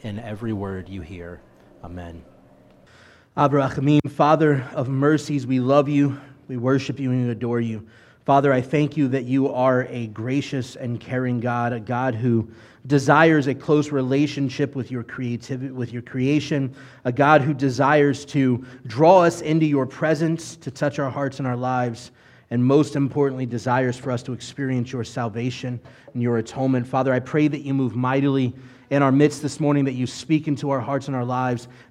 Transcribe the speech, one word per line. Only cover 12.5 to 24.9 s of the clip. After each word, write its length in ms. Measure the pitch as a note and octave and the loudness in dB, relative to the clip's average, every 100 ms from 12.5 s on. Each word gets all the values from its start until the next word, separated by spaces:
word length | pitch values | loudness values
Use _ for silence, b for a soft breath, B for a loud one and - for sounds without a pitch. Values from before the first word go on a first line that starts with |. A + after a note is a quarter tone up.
| B B B B2+ | B B B 0
desires 640 | C#3+ C3 D3+ E3 D3+ C#3 | 2 6 6 6 6 2
a 80 | C3 | -4
close 360 | - D3+ D3 | 2 2 2
relationship 840 | C#3+ B2+ C#3 D3 C#3 C#3 - C#3+ C3+ | -2 0 2 0 0 -4 -2 -4 -4
with 160 | G#2+ | -6
your 120 | B2+ | -8
creativ-, 680 | A2+ - B2 A#2+ - C3 C3+ | -8 -8 -6 -6 -6 -8 -6
with 220 | B2+ A#2 | -6 -8
your 80 | B2 | -8
creation, 720 | - C3 C3 D3+ D3 D3 C3 B B B B2+ | -8 -2 0 0 0 -2 -2 B B B -2
a 60 | |
God 300 | B2+ C#3+ D3+ | 4 6 6
who 120 | C3+ | 6
desires 720 | C3+ C3+ B2 C#3 D3+ C#3+ C#3 - | 0 0 2 4 4 4 0 -2
to 400 | C#3+ C3 A#2+ B B B2 | 0 2 0 B B -8
draw 340 | A2 D#3+ F#3+ | 4 8 8
us 220 | E3+ E3+ | 6 2
into 240 | D#3 D#3+ D#3 | 0 2 2
your 200 | C#3 B2+ | 2 -2
presence, 720 | - D#3+ D3+ E3 D#3+ - - | -2 -2 0 0 -2 -8 -14
to 140 | C#3 | -14
touch 280 | - D3 D3 | -4 -4 -2
our 100 | C#3 | -4
hearts 300 | C#3+ C#3 C3 | -4 -6 -4
and 80 | C3 | -4
our 80 | B2 | -2
lives, 560 | B2+ B2+ B2 A2+ - b b b b | -2 -2 -2 -6 -14 b b b b
and 140 | A#2+ | 0
most 340 | B2 C#3+ D3 C#3+ | 4 4 4 0
importantly, 480 | C3+ D3 C#3 B2+ B2 | -2 0 -2 -2 -6
desires 520 | A#2 C3 B2+ B2+ A#2+ | -4 0 0 0 -2
for 140 | C3+ | -4
us 120 | A#2+ | -6
to 100 | - | -6
experience 580 | A#2+ - - C3 B2+ A#2+ | -10 -12 -8 -4 -4 -4